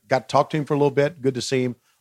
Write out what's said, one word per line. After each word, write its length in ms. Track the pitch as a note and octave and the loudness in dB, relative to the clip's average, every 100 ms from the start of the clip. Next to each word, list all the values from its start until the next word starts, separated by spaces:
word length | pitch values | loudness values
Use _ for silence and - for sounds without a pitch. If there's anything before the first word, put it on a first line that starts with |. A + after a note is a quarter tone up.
| _ | _
Got 200 | C3 - | -2 0
to 40 | |
talk 180 | C3 D3 | 0 0
to 60 | D#3 | -2
him 80 | |
for 100 | C#3 | -2
a 20 | C#3+ | 0
little 140 | C#3+ | 2
bit. 320 | C3 C#3+ F3 | 2 0 0
Good 120 | C3+ | -4
to 60 | A#2+ | -2
see 220 | - C3 | -2 -2
him. 140 | B2+ A#2+ _ _ | -2 -6 _ _